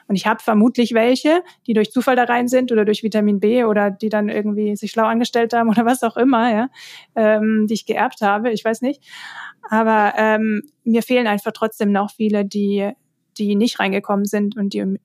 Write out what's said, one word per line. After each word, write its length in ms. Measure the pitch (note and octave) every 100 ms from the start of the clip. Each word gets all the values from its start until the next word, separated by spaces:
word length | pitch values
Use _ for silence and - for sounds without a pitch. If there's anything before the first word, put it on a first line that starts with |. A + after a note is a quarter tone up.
| -
Und 80 |
ich 120 | F#3+ G#3+
habe 140 | A3
vermutlich 540 | - G#3+ A#3+ B3 A3+
welche, 480 | A3+ A#3 B3+ D4+ F4 - _ -
die 80 |
durch 160 | A3 G#3+
Zufall 240 | B3+ C4
da 80 | B3
rein 220 | A#3+ A#3+ B3
sind 240 | B3+ B3+
oder 140 | A3
durch 180 | G#3 G#3
Vitamin 380 | A3 G#3+ G#3 G3+
B 240 | G#3 B3
oder 260 | A3+ G#3 G3+
die 180 | G3 G#3+
dann 200 | G#3+ G#3
irgendwie 480 | G#3 G#3 G#3 G#3 G#3
sich 160 | G#3
schlau 120 | A3+ A3
angestellt 460 | A3+ A#3+ A#3+ A#3
haben 160 | A#3 A3+
<laughs> 0 |
oder 160 | G#3
was 200 | A#3 C4
auch 120 | A#3 A3+
immer, 340 | C4 A#3 A#3+
ja, 180 | G#3+ B3+ - - - - A#3
ähm, 500 | G#3+ G#3+ G#3+ A3 G#3+
die 60 |
ich 120 | A3+ -
geerbt 340 | G#3 B3 -
habe, 280 | G3+ G#3 A#3+
ich 120 | G#3
weiß 180 | A3 A3+
nicht. 200 | B3+ C#4+ - - - - - - A4+
Aber, 460 | A3 A3 G#3+ G#3 -
ähm, 460 | A3 G#3+ A3 G#3 - _
mir 180 | A#3 A3+
fehlen 240 | A3 B3 A3+
einfach 260 | G#3 A3
trotzdem 380 | - A3 - G#3
noch 220 | G3 G#3
viele, 320 | - G#3+ G#3
die, 480 | G3 G#3 G3+ G3+ G3+ C4 _ _ _ -
die 200 | G3+ G3+
nicht 240 | B3 -
reingekommen 460 | G3 G3 - G3+ G3+
sind 300 | G#3 G3+ G#3+
und 180 | G3
die 40 | G3+
m-, 200 | G3 G3